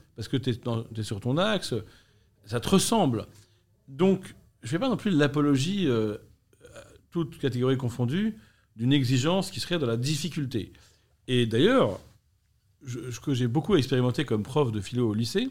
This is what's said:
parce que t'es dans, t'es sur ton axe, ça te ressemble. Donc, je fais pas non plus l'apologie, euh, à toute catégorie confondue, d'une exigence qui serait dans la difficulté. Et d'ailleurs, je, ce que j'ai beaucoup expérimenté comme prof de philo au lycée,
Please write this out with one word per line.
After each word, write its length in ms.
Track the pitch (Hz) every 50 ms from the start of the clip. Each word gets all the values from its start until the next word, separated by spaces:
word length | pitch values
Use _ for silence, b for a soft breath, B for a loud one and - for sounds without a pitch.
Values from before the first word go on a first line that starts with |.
| - _ _
parce 140 | - 107 -
que 80 | -
t'es 160 | 127 - 131
dans, 300 | 113 - - 123 117 113
t'es 200 | 110 - 107 110
sur 180 | 104 - 107 101
ton 160 | - 120 135 165
axe, 360 | 190 220 214 196 - - 123 107 b b b b b b b b b b b _ _
ça 160 | 104 117 120
te 80 | - -
ressemble. 580 | 190 185 - - 233 220 175 135 120 101 90 b b b b b b b b _ _ _ _ -
Donc, 460 | 135 135 185 196 190 190 - - - - - _ _ _
je 60 | - 110
fais 100 | 147 170
pas 100 | 262 262
non 80 | 208
plus 140 | - - 208
l'apologie, 760 | 185 143 147 139 139 151 143 147 143 127 139 175 202 202 180 135
euh, 280 | 120 110 107 107 104 - - - _ _ _ _ _ _ - - -
à 60 | - - - - - _ _
toute 280 | - 170 165 165 - -
catégorie 380 | - 131 113 120 127 131 135
confondue, 600 | 131 131 117 - - 123 117 117 117 214 113 214 B B B B B B B _
d'une 160 | 110 117 127
exigence 580 | 143 147 131 117 135 123 131 160 185 196 185 -
qui 100 | - -
serait 180 | - - 175 170
dans 80 | 139
la 100 | 117 117
difficulté. 760 | 120 127 147 160 - - 170 - 160 143 123 - 104 90 - b b b b b b b b b _ _ -
Et 180 | 127 123 120
d'ailleurs, 520 | 113 113 117 156 226 269 254 151 104 92 - - - _ _ _ _ _ _ _ _ _ _ _ _ _ _ -
je, 260 | 127 120 117 113 127
ce 80 | 117 -
que 120 | - 151 135
j'ai 120 | 117 123 117
beaucoup 260 | 117 160 - - 202
expérimenté 480 | 156 123 - 139 127 123 123 117 - 143
comme 180 | - 113 107
prof 280 | 101 - 127 156 143 117
de 100 | 107 104
philo 280 | 98 - 120 123 123 110
au 60 | 104
lycée, 340 | 110 120 117 - 196 254 262